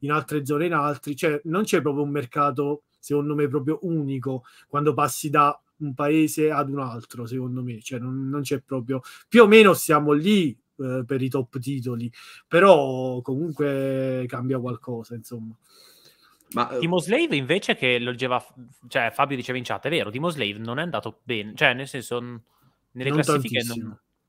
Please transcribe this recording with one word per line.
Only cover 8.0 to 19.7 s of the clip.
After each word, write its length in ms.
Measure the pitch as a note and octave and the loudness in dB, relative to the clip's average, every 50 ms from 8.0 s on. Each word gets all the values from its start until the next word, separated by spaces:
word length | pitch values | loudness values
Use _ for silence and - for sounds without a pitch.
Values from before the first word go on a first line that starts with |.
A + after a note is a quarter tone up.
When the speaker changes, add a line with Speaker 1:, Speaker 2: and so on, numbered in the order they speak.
Speaker 1:
non, 280 | B2 B2+ C3 C3+ C3+ C3+ | -6 -6 -6 -6 -6 -4
non 140 | C#3 D3 | -4 -6
c'è 160 | C3+ - C#3+ C3 | -4 -4 -4 -6
proprio, 400 | - - C3+ C3 A#2 B2 C3+ B2+ - - - - - _ | -4 -6 -6 -6 -4 -4 -6 -6 -6 -10 -18 -20 -4 _
più 160 | - A#3+ A3+ | 8 8 10
o 20 | |
meno 260 | G3+ G#3+ A3 G#3+ F#3+ | 10 10 10 10 10
siamo 380 | E3 - - - D3+ D3 D3 D3 | 6 4 4 2 2 4 4 4
lì, 380 | D3 D3 D#3 G3+ G#3+ G3 E3+ C3+ A2+ - _ _ _ - | 2 2 4 4 4 4 2 0 -2 -6 _ _ _ -8
eh, 260 | C3+ B2+ B2+ C3 A#2+ | -6 -4 -4 -4 -4
per 160 | B2 C#3 C3 | -4 -2 -2
i 80 | C3 C3 | -2 -2
top 280 | C3 C3+ B2 - - C3 | -2 -4 -4 -6 -8 -8
titoli, 520 | A#2 C#3+ C#3+ C3 A#2 B2+ B2 A#2 A#2+ A#2 - - - - - - _ | -6 -6 -6 -6 -6 -6 -6 -6 -8 -10 -10 -16 -20 -20 -20 -20 _
però 760 | _ D#3+ E3+ F#3+ G3 F3 D3 C#3 C3+ B2+ C3 C3 B2+ B2+ B2 | _ 4 8 8 10 8 8 6 2 -2 -4 -4 -4 -4 -4
comunque 1040 | B2 - C3 C#3 E3+ E3 C#3+ - D3 C#3+ C#3 C3+ C3+ C3+ C3+ C3+ C3 C3 C3 B2+ B2+ B2 | -4 -4 -4 -2 -4 -4 -2 -2 -2 -2 0 -2 -2 -2 -2 -2 -2 -2 -2 -4 -6 -6
cambia 300 | C3+ B2 B2 B2+ C3 B2+ | -6 -6 -4 -2 -2 -2
qualcosa, 560 | A#2+ B2 A#2+ - - B2+ A#2+ A#2 A2+ - A#2+ | -4 -6 -8 -8 -10 -10 -10 -10 -10 -12 -14
insomma. 400 | A2 A2+ - A#2+ A2+ A2 A2 A2 - _ _ _ - - - - _ _ - _ _ _ _ _ _ _ _ | -16 -14 -14 -12 -12 -12 -14 -16 -20 _ _ _ -20 -20 -20 -20 _ _ -20 _ _ _ _ _ _ _ _
Speaker 2:
Ma, 160 | - A#2+ A#2+ - | -4 -4 -4 -2
eh, 80 | C3+ B2 | -2 -2
Speaker 3:
Demon 200 | D3+ E3 F3+ F3+ | 0 0 0 0
Slave 340 | - F3 A3+ D4+ E4+ D4+ G3 | 2 2 2 2 2 2 0
invece 380 | C#3+ C3 B2 E3 G#3 - - G3+ | -2 0 0 0 0 0 -2 -2
che 240 | - C3+ B2+ B2 A#2+ | 0 2 2 2 2
lo 120 | A#2+ B2 | 0 -4
leggeva 280 | B2 A#2 C3 B2 B2 A#2 | -4 -4 -2 -2 -2 -2
f-, 140 | - - _ B2+ A#2+ - - _ - A#2+ | -4 -8 _ -20 -20 -20 -20 _ -14 -4
cioè 220 | - C3+ A#2 A2+ - | -2 0 0 0 0
Fabio 220 | - C#3+ C3+ C#3 | 0 0 0 -2
diceva 200 | B2 A#2 - B2+ | -4 -4 -6 -6
in 80 | B2+ A#2 | -6 -4
chat, 220 | - | -6